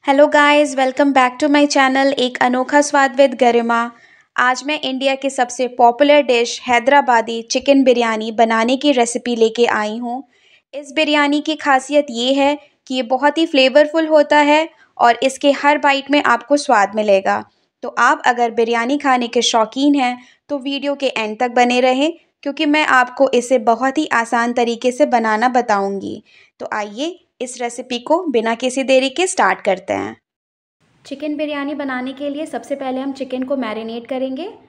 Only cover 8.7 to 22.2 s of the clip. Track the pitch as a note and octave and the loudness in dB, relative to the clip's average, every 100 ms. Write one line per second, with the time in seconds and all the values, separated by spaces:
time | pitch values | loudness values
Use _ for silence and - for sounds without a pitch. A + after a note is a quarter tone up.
8.7 | C4 D4 B3 A#3 B3+ - A#3+ A3+ A3+ A#3+ | 0 2 2 0 -2 -4 0 0 2 0
9.7 | A3 G#3+ A3+ A#3+ B3 - _ _ _ _ | 0 -4 -6 -8 -10 -12 _ _ _ _
10.7 | C#4 C#4 B3+ D4+ D4 C#4+ D4 D4 D4+ D4 | -16 -8 -2 0 2 2 0 -2 -4 2
11.7 | C4 C4 D4 C#4+ A#3 B3 C#4 C#4 D4 - | 0 2 0 0 -4 -2 2 2 0 -10
12.7 | _ _ B3+ A#3+ C4 C#4+ D4 E4 C#4 C4 | _ _ -6 -2 0 0 0 0 2 4
13.7 | C4+ D4+ D#4+ D#4 D#4 D4 D4 D4 D4+ D#4+ | 4 4 0 2 2 4 4 4 2 0
14.7 | _ _ - A#3+ A#3 C4 C4 C#4+ C4+ C#4+ | _ _ 0 2 2 -2 0 0 2 2
15.7 | D4 C#4+ C#4 C4+ C#4+ C4 A#3 - C#4+ C#4+ | 2 0 0 0 0 2 0 0 -2 2
16.7 | A3 G3 G#3+ G#3+ G3 G3 G#3 - _ _ | 2 2 -2 2 2 2 -4 -6 _ _
17.7 | _ A#3 - B3 D4+ - A#3+ A#3 A3+ A#3 | _ -10 0 2 2 0 0 -2 0 0
18.7 | A#3 A#3 C#4+ C#4+ B3+ A#3 A#3+ A3 A#3 A3 | 0 -2 -2 0 -2 0 -2 0 0 -2
19.7 | C4 C#4+ C#4+ B3 B3 - _ _ C#4+ C4 | 0 2 2 0 -6 -16 _ _ -8 -6
20.7 | C#4 C#4 C#4 C4 - G#3+ G#3+ B3 A#3+ A#3+ | -6 -6 -4 -4 -4 -6 -4 -2 2 2
21.7 | B3 B3+ B3+ D4+ E4+ | 2 2 2 -2 -4